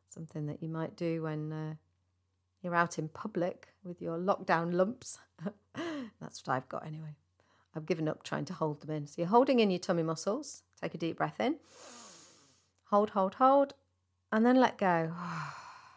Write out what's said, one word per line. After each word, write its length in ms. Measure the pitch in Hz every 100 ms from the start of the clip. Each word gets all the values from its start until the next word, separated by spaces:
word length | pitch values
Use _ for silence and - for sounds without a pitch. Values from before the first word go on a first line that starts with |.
| _
Something 380 | - 160 156 147
that 140 | -
you 60 | 160
might 300 | 160 160 -
do 240 | 170 165
when, 320 | 160 151 156
uh, 220 | 156 156 156 _ _ _ _ _ _ _ _
you're 140 | 180 170
out 240 | 170 -
in 100 | 156
public 600 | - 220 208 170 - - _
with 180 | 175 175
your 160 | 170 165
lockdown 560 | 185 - 190 165 170
lumps. 440 | 175 196 254 - - _ _
<laughs> 320 | 165 - _ - 339 294 226 -
That's 240 | - - -
what 80 |
I've 160 | 131 -
got 160 | - 160
anyway. 300 | 156 156 147 _ _ _ _ _ 160
I've 100 | 156
given 220 | 160 156
up 160 | -
trying 220 | - 147 143
to 80 |
hold 280 | 175 156 143
them 140 | 147 151
in. 120 | 147
So 80 | -
you're 100 | 170
holding 320 | 240 269 247
in 120 | 208
your 80 | 180
tummy 240 | - 170
muscles. 600 | 160 160 196 254 294 - _ _
Take 120 | 165
a 40 | 165
deep 200 | 165 -
breath 220 | 156 -
in. 160 | 233 330 - - - - - - - - _ _ _ _ _
Hold, 260 | 208 208
hold, 240 | 202 190 -
hold. 380 | 262 277 277 - _ _ _ _ _
And 140 | 220 240
then 140 | 254
let 180 | 247 -
go. 340 | 190 170 160 170
<sighs> 40 | 175 165 147 - - - -